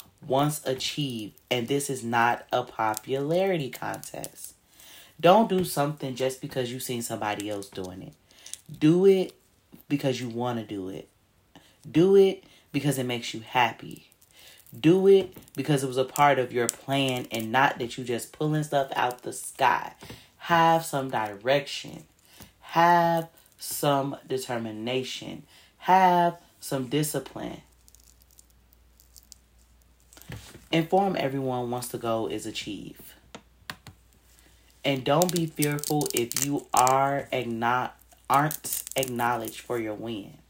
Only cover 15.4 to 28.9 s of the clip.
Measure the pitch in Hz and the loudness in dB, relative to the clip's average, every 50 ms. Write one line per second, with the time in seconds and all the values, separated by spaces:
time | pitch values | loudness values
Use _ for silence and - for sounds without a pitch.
15.4 | - - - 143 135 - 147 135 139 131 123 131 131 131 - - 143 143 139 131 | -20 -12 -8 -4 0 0 0 0 0 0 0 -2 -2 0 2 4 6 6 6 4
16.4 | 123 120 117 123 117 113 - - - - 135 139 135 131 127 123 - - - 117 | 2 0 0 -2 -2 -2 -4 -6 -4 -2 -2 0 0 0 -2 -4 -6 -6 -6 -6
17.4 | 110 110 117 131 139 - - - 127 117 - 131 127 120 120 117 - - - - | -4 0 2 4 4 2 2 -2 -8 -8 -8 -8 -6 -4 -4 -6 -6 -8 -6 -4
18.4 | 151 151 151 156 151 151 156 139 135 - - - 120 123 120 - - - 101 - | -2 0 0 -2 -2 0 0 0 0 -2 -2 -2 -2 -2 -4 -6 -12 -12 -12 -10
19.4 | - - - - 135 - 82 - - - - - - - - - - _ _ - | -12 -10 -2 0 2 2 2 0 -2 -8 -14 -18 -20 -20 -20 -20 -20 _ _ -8
20.4 | - - 170 165 165 165 165 165 160 - - 139 135 131 127 113 107 104 104 98 | -2 2 4 6 6 6 6 4 2 -2 -4 -4 -4 -4 -4 -4 -4 -4 -6 -4
21.4 | 110 127 139 143 143 - - - - - - - - _ _ _ _ _ - - | 0 0 0 0 0 -4 -10 -12 -12 -14 -16 -18 -20 _ _ _ _ _ -20 -20
22.4 | - - _ _ - - - 165 170 175 175 175 170 170 170 165 165 160 _ _ | -20 -20 _ _ -10 -2 2 4 6 6 6 6 4 4 2 0 -2 -6 _ _
23.4 | _ _ _ - - - - - - 147 143 139 135 143 139 - - - 131 131 | _ _ _ -14 -12 -10 -6 -2 0 2 2 2 0 -2 -6 -10 -8 -6 -6 -6
24.4 | 131 - 123 117 113 110 107 107 110 120 127 131 127 - - - - - - - | -4 -4 -6 -6 -6 -6 -8 -8 -6 -4 -4 -4 -4 -6 -10 -12 -12 -12 -14 -14
25.4 | - _ - - _ _ _ - - - 180 190 190 180 180 175 175 175 170 - | -16 _ -20 -20 _ _ _ -6 0 4 4 6 6 6 6 4 4 2 0 -4
26.4 | _ _ _ - - - 143 135 127 117 131 147 156 151 - 139 - - - 107 | _ _ _ -14 -8 -6 -4 -4 -4 -2 -2 -2 0 -2 -4 -6 -8 -8 -12 -12
27.4 | 110 117 - - - _ _ _ _ _ _ - _ _ _ _ _ _ _ _ | -10 -12 -12 -14 -18 _ _ _ _ _ _ -20 _ _ _ _ _ _ _ _
28.4 | _ _ _ _ _ _ _ _ _ _ | _ _ _ _ _ _ _ _ _ _